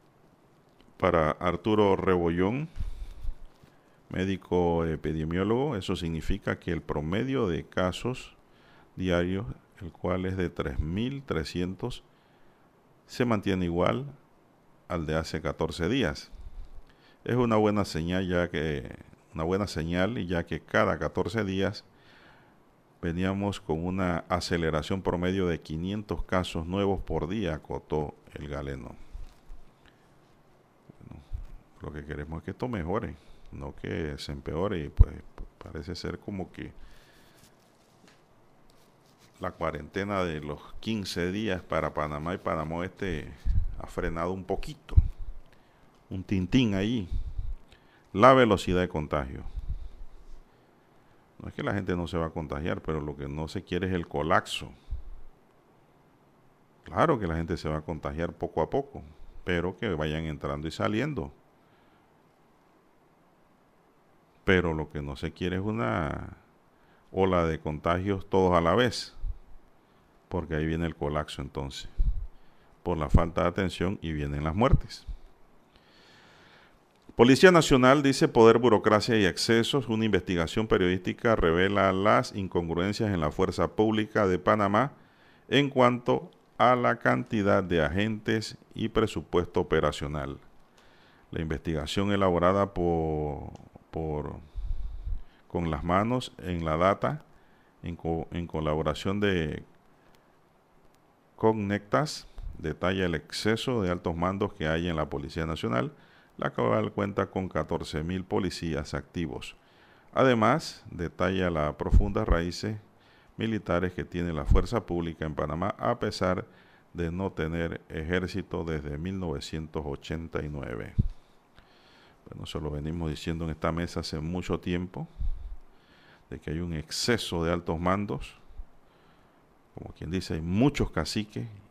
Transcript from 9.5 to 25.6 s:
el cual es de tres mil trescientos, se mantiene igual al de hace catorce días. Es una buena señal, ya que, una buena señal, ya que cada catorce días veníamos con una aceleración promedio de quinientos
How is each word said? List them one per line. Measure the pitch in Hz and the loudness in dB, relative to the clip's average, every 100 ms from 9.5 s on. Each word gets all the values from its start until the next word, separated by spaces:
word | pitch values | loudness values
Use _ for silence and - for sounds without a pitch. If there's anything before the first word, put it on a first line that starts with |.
| - - - | -10 -18 -16
el | 85 | -16
cual | - 90 92 92 | -6 -2 -2 -2
es | 92 | -2
de | 87 | -2
tres | - 80 69 | -2 -4 -2
mil | 76 90 123 139 | -2 -2 -2 -6
trescientos, | - 80 80 87 90 95 123 - - _ _ _ - _ _ _ _ _ _ | -4 -4 -2 -2 -4 -4 -8 -10 -16 _ _ _ -20 _ _ _ _ _ _
se | - | -2
mantiene | 123 107 98 92 | 0 2 2 0
igual | 87 87 90 117 139 139 _ _ _ _ _ _ - | 0 2 2 0 -4 -14 _ _ _ _ _ _ -6
al | 87 76 | -4 0
de | 78 | -2
hace | 82 80 | -2 -4
catorce | 78 73 80 76 85 | -4 -4 -4 -2 -2
días. | 135 92 71 - - - - - - - - - _ - | 0 0 -2 -10 -16 -14 -14 -14 -16 -18 -20 -20 _ -2
Es | 120 | 2
una | 120 110 | 4 4
buena | 107 104 | 4 4
señal, | 95 82 82 92 92 | 0 -2 0 0 2
ya | 87 85 | 2 0
que, | 80 78 71 58 - - - _ | 0 -2 -2 -6 -14 -20 -20 _
una | 82 | -4
buena | 80 95 101 | 0 0 -2
señal, | 82 80 87 95 120 87 | -4 -2 0 0 0 -2
ya | 87 85 | -2 -2
que | 78 | -6
cada | - 104 104 80 | -2 2 2 0
catorce | 80 - 90 113 | -2 -2 -2 -2
días | 101 95 95 104 - _ - - - - - _ _ _ _ _ | -2 0 -2 -2 -12 _ -20 -20 -20 -20 -20 _ _ _ _ _
veníamos | 87 85 95 98 101 98 | -4 -2 -2 0 -2 -4
con | - 80 87 | -4 -2 -2
una | 92 92 85 - | -2 0 -2 -2
aceleración | 87 - 87 80 76 76 98 | -4 0 0 2 0 -2 -2
promedio | 92 90 90 95 92 | -2 0 0 0 0
de | |
quinientos | 80 | -2